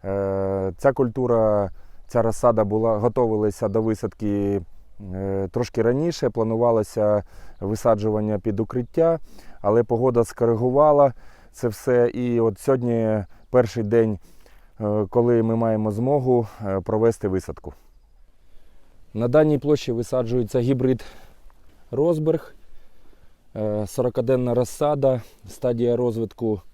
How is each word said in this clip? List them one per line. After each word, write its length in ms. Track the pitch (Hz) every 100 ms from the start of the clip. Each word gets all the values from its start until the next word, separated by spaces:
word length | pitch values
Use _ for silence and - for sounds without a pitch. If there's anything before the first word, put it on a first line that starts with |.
Е, 680 | 98 98 98 98 95 98 95 87
ця 160 | 139
культура, 760 | 131 123 113 123 117 110 104 98 - - - -
ця 160 | 120
розсада 420 | 113 107 123 110
була, 340 | 104 107 113 107
готувалася 680 | 117 120 117 110 107 - 110
до 140 | 107
висадки, 800 | 110 110 110 - 104 101 101 101 87 - - - 98
е, 340 | 95 98 98 98
трошки 300 | 120 120 -
раніше. 480 | 113 131 165 165 127
Планувалося 920 | 117 113 113 120 113 104 117 104 104 - - - -
висаджування 760 | 98 107 117 107 110 107 107 104
під 220 | 113 101
укриття, 580 | 110 127 120 - 165 165 - - - -
але 220 | 98 110
погода 420 | 117 117 127 120
скоригувала 880 | 113 - 117 113 127 135 151 143 139 - - - -
це 160 | - 120
все. 400 | 107 - 123 120
І 320 | - 123 120
от 180 | 113 101
сьогодні 680 | - 131 120 117 110 110 98 - -
перший 320 | 127 117 123
день, 360 | 107 117 113 101 - - - - - -
е, 260 | 107 104 101
коли 320 | 123 120 120
ми 140 | 113 113
маємо 340 | 113 110 107
змогу, 560 | 104 127 143 127 123 110 - 104
е, 140 | 95
провести 480 | 90 110 117 113 101
висадку. 460 | 92 - 80 78 - - _ _ _ - _ - - - - - - -
На 140 | 107 120
даній 300 | 147 156 147
площі 340 | 143 147 -
висаджується 680 | 117 117 127 117 123 110 127
гібрид 440 | 120 135 131 127 - - - - - - - - -
Росберг, 640 | 123 160 160 156 160 - - - - - - - - - - - 110
е, 300 | 107 104 104
сорокаденна 680 | - 123 131 120 131 123
розсада, 680 | 120 120 - 147 147 135 127 - _ -
стадія 480 | - 127 117 120 120
розвитку 640 | 123 113 110 - 113 104 -